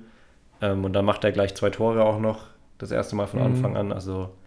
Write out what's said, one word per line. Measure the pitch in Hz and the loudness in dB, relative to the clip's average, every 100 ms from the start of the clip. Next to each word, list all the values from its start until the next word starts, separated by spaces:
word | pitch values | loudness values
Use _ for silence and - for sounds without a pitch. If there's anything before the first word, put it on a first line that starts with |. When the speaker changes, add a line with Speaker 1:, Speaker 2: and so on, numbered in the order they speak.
| - - - _ _ - | -12 -20 -20 _ _ -4
Speaker 1:
Ähm, | 101 98 | -2 0
und | 95 | 0
dann | 98 | 2
macht | 101 104 | 2 2
er | 104 | 2
gleich | 95 98 | 2 0
zwei | - 101 | 0 -2
Tore | - 113 113 | 2 0 4
auch | 110 107 | 2 2
noch, | 107 - - - - - | -2 -4 -10 -20 -20 -14
das | - | -4
erste | 113 - 104 | -4 -2 -4
Mal | 101 | -2
von | - | 0
Speaker 2:
Mhm. | 123 | 2
Speaker 1:
Anfang | 127 127 107 | 2 0 -2
an. | 101 | -2
Also | 104 92 92 92 - | -4 -6 -6 -6 -12